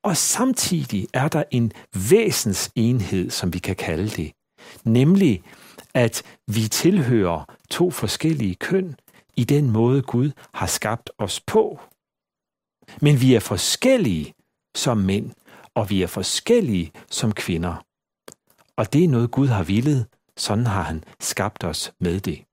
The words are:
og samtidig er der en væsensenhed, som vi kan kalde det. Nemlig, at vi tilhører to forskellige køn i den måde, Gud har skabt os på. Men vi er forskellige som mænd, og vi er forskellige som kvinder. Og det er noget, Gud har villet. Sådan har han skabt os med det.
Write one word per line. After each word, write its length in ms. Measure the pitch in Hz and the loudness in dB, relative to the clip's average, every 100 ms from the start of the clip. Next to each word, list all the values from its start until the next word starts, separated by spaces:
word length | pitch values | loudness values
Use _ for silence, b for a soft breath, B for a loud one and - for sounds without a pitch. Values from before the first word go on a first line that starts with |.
og 140 | 214 165 | 0 -2
samtidig 880 | - - 262 - - 170 131 101 98 | -2 0 0 0 -2 -2 -2 -4 -2
er 140 | 131 143 | -2 0
der 160 | 151 - | -2 -2
en 200 | 123 117 B B 95 98 | 0 -2 B B -6 2
væsensenhed, 1200 | 202 214 123 110 92 - - 113 127 90 95 87 | 4 4 0 -2 -4 -4 -2 0 0 0 -2 -2
som 240 | - 92 | -4 -4
vi 60 | 90 | -4
kan 160 | - 92 | -6 -6
kalde 340 | - 80 104 | -4 -4 -4
det. 220 | - 78 _ _ _ B B | -4 -8 _ _ _ B B
Nemlig, 600 | 117 117 143 196 180 92 B B B B B | 2 4 6 6 4 2 B B B B B
at 300 | 131 117 - B B - | 0 2 0 B B -4
vi 200 | 107 110 | -2 0
tilhører 880 | - 165 196 120 117 92 80 - B _ | 2 2 2 2 2 2 -2 -8 B _
to 220 | - 180 | -2 -2
forskellige 640 | - 151 - 156 151 104 90 | 0 -6 -2 -2 0 -2 -4
køn 400 | - 190 185 135 _ b b - | -2 -2 -2 -12 _ b b -2
i 80 | |
den 280 | 117 147 139 | 2 2 4
måde, 300 | 110 117 123 | 4 4 2
Gud 300 | 117 120 143 - B | 0 0 0 -4 B
har 140 | - 90 | -8 -6
skabt 440 | - 107 113 - - | -4 -4 -6 -10 -8
os 220 | 98 - | -8 -6
på. 400 | - 220 220 - - _ _ _ _ _ _ _ _ _ - B | 0 0 0 -6 -20 _ _ _ _ _ _ _ _ _ -20 B
Men 200 | 147 143 | 4 6
vi 140 | 131 117 | 6 4
er 40 | |
forskellige 960 | - 98 - - 254 262 147 82 73 _ _ _ _ - | 2 -4 -2 0 2 4 2 -2 -6 _ _ _ _ -6
som 220 | 139 110 | -2 0
mænd, 340 | 95 101 104 - B B B - | 0 0 -4 -14 B B B -4
og 140 | 101 | 0
vi 120 | 98 | 0
er 60 | 90 | 0
forskellige 840 | - 92 - - 240 165 95 80 B B | -2 -4 -6 2 2 2 -2 -4 B B
som 240 | - 113 | -4 -4
kvinder. 520 | 101 - 85 90 85 _ _ _ _ - - _ _ _ - | -4 -4 -4 -4 -8 _ _ _ _ -20 -20 _ _ _ -6
Og 180 | 107 | 0
det 100 | 143 | 2
er 40 | 175 | 4
noget, 240 | 123 117 | 2 0
Gud 160 | - 139 | 0 2
har 160 | 107 | 0
villet. 440 | 85 101 139 139 110 _ _ - | 0 0 2 0 -2 _ _ -10
Sådan 280 | - 104 120 | -4 0 0
har 160 | 98 | -2
han 220 | 80 80 - - | -4 -8 -12 -12
skabt 440 | - - 98 - | -8 -4 -4 -4
os 300 | 90 87 - _ | -8 -6 -10 _
med 200 | 90 92 | -4 -2
det. 260 | 95 73 _ | -6 -10 _